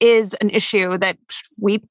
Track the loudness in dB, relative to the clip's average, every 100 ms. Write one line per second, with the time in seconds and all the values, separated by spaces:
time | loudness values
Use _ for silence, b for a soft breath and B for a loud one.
0 | 4 4 0 -4 -2 0 0 0 -2 -2
1 | -4 -4 -14 -20 -18 -4 -2 -2 -4